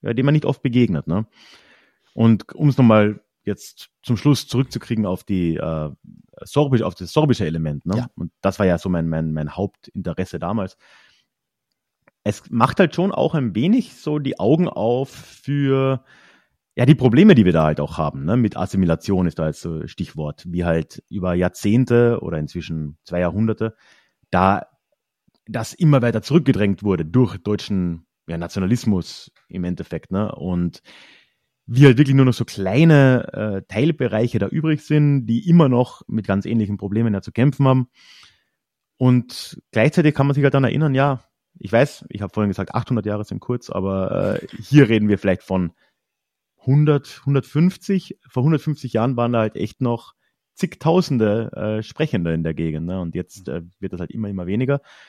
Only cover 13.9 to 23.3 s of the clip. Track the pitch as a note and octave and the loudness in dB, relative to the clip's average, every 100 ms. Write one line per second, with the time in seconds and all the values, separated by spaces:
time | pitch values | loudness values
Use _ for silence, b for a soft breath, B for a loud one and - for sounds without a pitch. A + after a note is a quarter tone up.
13.9 | - D3+ D3+ C3+ - G2+ D#3+ F3 - A2 | -8 -6 -4 -4 -2 0 2 0 -2 -2
14.9 | B2 C3+ - - - - C#3+ C3+ C3+ C3+ | -2 -4 -12 -20 -16 -8 -4 0 0 0
15.9 | C3 _ b b b b b _ - A2 | -2 _ b b b b b _ 0 4
16.9 | C3+ B2 A#2+ G#3+ C#3 F2+ D#2+ D#2 D2+ D2+ | 4 4 6 8 8 6 4 2 0 -6
17.9 | E2 D2+ C2+ D2 B2 A2 - F#2+ G2 F2 | -4 -6 -6 -2 0 0 -2 -4 0 0
18.9 | E2 - F#2+ F2 - D#2 - E2+ D#2+ D2+ | 0 -2 -2 -2 -2 -6 -6 -10 -10 -10
19.9 | - - D#2 D2+ - F2+ F2 F2 E2 D#2+ | -10 -12 -8 -10 -10 -10 -4 -2 -2 -4
20.9 | - - G2+ F2+ F2 F2+ - G2+ A#2 B2 | -12 -14 -8 -4 0 -2 -2 0 2 2
21.9 | A#2+ A#2+ A#2 - D#2+ D2+ F2 E2 D#2+ D2+ | 2 2 0 -6 -8 -8 -10 -10 -8 -10
22.9 | D2+ - F2 F2 | -14 -10 -4 -4